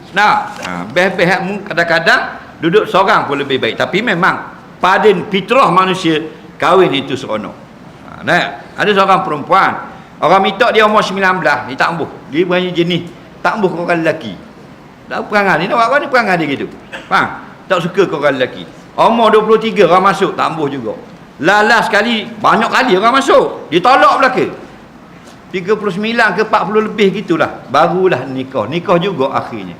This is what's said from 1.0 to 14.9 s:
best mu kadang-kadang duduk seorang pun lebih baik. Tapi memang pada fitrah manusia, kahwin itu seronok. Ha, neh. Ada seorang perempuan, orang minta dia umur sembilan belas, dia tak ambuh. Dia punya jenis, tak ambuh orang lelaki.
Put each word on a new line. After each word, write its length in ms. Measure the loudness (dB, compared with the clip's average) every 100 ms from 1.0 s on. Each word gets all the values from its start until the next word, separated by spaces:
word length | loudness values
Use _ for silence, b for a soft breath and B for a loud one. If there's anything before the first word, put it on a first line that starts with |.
| 0 2
best 240 | 0 0
mu 160 | -2 -8
kadang-kadang 800 | -6 -2 0 0 2 0 0 -10 -16 -6
duduk 240 | 0 2 2
seorang 400 | 2 2 2 0
pun 80 | -4
lebih 240 | -2 -2
baik. 160 | -2 -2
Tapi 240 | -2 -2
memang 560 | -2 0 0 0 -6 -18 -20 -4
pada 320 | 0 4 4 2 0
fitrah 400 | -4 0 2 4
manusia, 560 | 2 2 0 0 -2 -4 -12 -20 -4
kahwin 320 | 2 4 4 0
itu 240 | -4 -6
seronok. 320 | -6 -6 -8 -14 -20 -20 -20 -20 -20
Ha, 160 | -10
neh. 200 | -2 0 -2 -6 -12 -4
Ada 160 | 0 2
seorang 320 | 4 2 0
perempuan, 480 | -6 0 2 2 0 -10 B B B
orang 160 | 2 4
minta 320 | 2 0 0
dia 160 | 4 4
umur 160 | 2
sembilan 300 | 0 0 0 0
belas, 220 | 0 -2 -4
dia 80 | -2
tak 160 | -2
ambuh. 160 | -2 -6 -10 -6
Dia 160 | -2 0
punya 240 | 0 -2
jenis, 320 | -2 -2 -2 -6 -16 -20 -6
tak 160 | -4 0
ambuh 160 | -2 -2
orang 240 | -4 -2
lelaki. 320 | 0 -2 -6 -14 -18 -20 -20 -20 -20